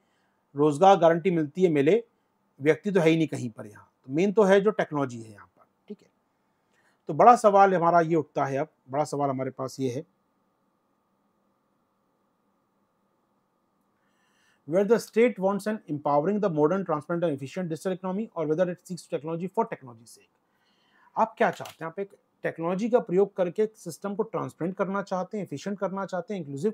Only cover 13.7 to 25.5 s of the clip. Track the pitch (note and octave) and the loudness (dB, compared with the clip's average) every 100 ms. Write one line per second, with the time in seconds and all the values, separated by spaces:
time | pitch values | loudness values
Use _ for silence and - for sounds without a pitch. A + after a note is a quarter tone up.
13.7 | _ _ _ _ _ _ _ _ _ C#3 | _ _ _ _ _ _ _ _ _ -4
14.7 | F3+ G#3 A3 - A3 A#3+ G3 F#3+ G3+ G#3+ | 0 2 0 0 2 2 2 -2 -2 -4
15.7 | A3 - D3 D3 C#3+ E3 G#3 G3+ D3+ D3+ | -8 -8 -6 -2 0 0 0 0 2 2
16.7 | F#3+ F#3 D3+ - E3+ E3+ C#3 C3+ F#3 F3 | 0 -2 -6 -4 -2 -2 -4 -8 -8 -8
17.7 | D#3+ F#3+ F#3 F#3 F#3+ A3+ E3+ D3+ D#3 F3+ | -6 -6 -6 -6 -8 -8 -6 -2 0 -2
18.7 | F3 - F3 - D#3+ D#3 E3 F3+ - A3 | -4 -12 -14 -10 -8 -8 -8 -6 -4 -4
19.7 | - C3 A2+ A#2 - _ _ _ _ _ | -6 -16 -20 -20 -20 _ _ _ _ _
20.7 | _ _ _ _ - A3 - G3 - C3+ | _ _ _ _ -2 -2 0 -2 -2 -12
21.7 | - D#3+ F3+ G3 _ _ _ E3 - E3 | -12 -12 -10 -12 _ _ _ -10 -6 -4
22.7 | F#3 A3+ A#3 - F3+ G3 - F3+ F#3 G#3+ | -4 0 0 2 0 0 -2 -4 -2 -4
23.7 | - F3 - G3 G3+ - D#3 C3 - E3 | -6 -16 -12 -8 -6 -6 -6 -8 -6 -6
24.7 | F#3 F#3+ G3 G3 F#3 F#3 G#3+ E3+ | -4 -6 -6 -6 -6 -6 -8 -10